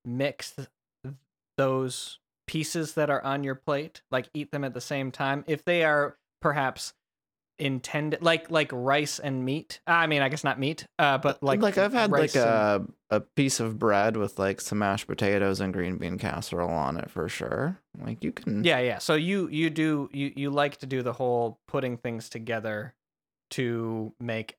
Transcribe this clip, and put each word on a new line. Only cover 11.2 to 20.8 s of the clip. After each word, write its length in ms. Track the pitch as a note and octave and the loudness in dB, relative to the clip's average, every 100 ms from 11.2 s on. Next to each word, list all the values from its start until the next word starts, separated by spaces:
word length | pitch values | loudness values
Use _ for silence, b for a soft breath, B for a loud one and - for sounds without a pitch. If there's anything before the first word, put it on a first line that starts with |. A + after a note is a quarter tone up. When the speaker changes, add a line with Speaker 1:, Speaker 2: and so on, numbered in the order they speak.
| D3+ - | 2 2
Speaker 1:
like, 180 | C#3 G3+ | 2 4
Speaker 2:
Like, 180 | G#3 G3 | 4 4
I've 140 | G#3 | 2
had, 180 | B3 G#3+ | 4 4
Speaker 1:
rice 240 | D3 D3+ | 4 4
Speaker 2:
like, 100 | C3+ | 4
Speaker 1:
and 440 | A#2 A2+ G#2 G2+ F#2+ - - | 6 6 4 2 -2 -10 -2
Speaker 2:
a, 60 | G#2+ | -2
a 40 | |
piece 400 | - - C3+ - | 0 0 2 2
of 180 | A2+ G#2+ | -2 2
bread 380 | A2+ G2+ A2 A2 | 4 6 4 2
with, 220 | G2 - | -2 0
like, 220 | G2 F#2+ | 0 0
some 180 | - G#2+ | -2 0
mashed 280 | G2+ G2+ - | 2 0 -2
potatoes 540 | - G2+ G2+ G2 G2 | 0 2 4 2 0
and 120 | F#2+ | -2
green 240 | F2+ F2+ F2+ | -2 -2 -2
bean 200 | F2 F#2+ | -4 -4
casserole 520 | A2 - - E2+ E2+ | -4 -4 -4 -2 0
on 260 | E2 C2+ D#2+ | 0 -2 -4
it 140 | - | -6
for 180 | - D#2 | -6 -6
sure. 500 | - - - D3+ F#3 _ - | -4 -4 -2 -2 -6 _ -12
Like, 220 | - A#2 | -10 -6
you 80 | D3+ | -6
can 320 | - - G#2 | -6 -4 0
Speaker 1:
Yeah, 160 | E3+ C3 | 2 2
yeah. 180 | B2 G#2 | 0 -2
So 160 | - | 0
you, 340 | D#3 E3+ G3 F3 | 0 2 -2 -2
you 220 | D3+ D#3+ | -2 -2
do, 380 | D3+ D#3 D3 C#3 | 0 0 0 -4
you, 200 | C#3 C#3 | -4 -6
you 160 | C3+ C#3+ | -4 -2
like 280 | C#3+ C#3+ | 0 0
to 80 | - | -2